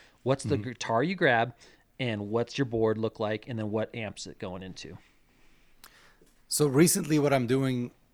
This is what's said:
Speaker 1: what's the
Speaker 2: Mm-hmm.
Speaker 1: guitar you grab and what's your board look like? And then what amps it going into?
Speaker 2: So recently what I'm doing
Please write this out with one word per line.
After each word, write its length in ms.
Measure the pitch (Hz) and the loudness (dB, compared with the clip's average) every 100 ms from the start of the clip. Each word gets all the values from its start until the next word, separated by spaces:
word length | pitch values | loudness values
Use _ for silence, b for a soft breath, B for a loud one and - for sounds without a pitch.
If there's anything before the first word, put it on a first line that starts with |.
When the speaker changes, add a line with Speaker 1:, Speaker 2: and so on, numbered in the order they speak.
| b b | b b
Speaker 1:
what's 200 | 123 139 - | -2 -2 0
the 100 | 139 | -2
Speaker 2:
Mm-hmm. 140 | 113 | -4
Speaker 1:
guitar 340 | 117 - 113 | -6 0 2
you 100 | 156 190 | 2 2
grab 380 | 156 117 120 - b b b - | 4 4 0 -4 b b b -6
and 300 | 127 104 104 | -4 -4 -2
what's 280 | 113 120 - | -2 -2 -2
your 80 | 123 | -2
board 320 | 113 110 110 | 2 2 2
look 220 | 110 - | -4 -4
like? 280 | 107 110 - | -4 -4 -6
And 100 | 113 | -6
then 100 | 107 | -4
what 240 | 107 107 | -4 -4
amps 320 | 117 107 - - | -6 -10 -10 -14
it 120 | - | -12
going 240 | 101 90 | -10 -10
into? 340 | 92 85 76 87 _ _ _ b b b b b b b b b b _ - | -12 -14 -16 -18 _ _ _ b b b b b b b b b b _ -4
Speaker 2:
So 180 | - 147 | 0 4
recently 520 | 131 170 202 143 151 | 6 6 4 2 2
what 140 | 143 | 4
I'm 120 | 135 117 | 2 2
doing 460 | 131 131 123 123 _ _ | 2 0 -2 -6 _ _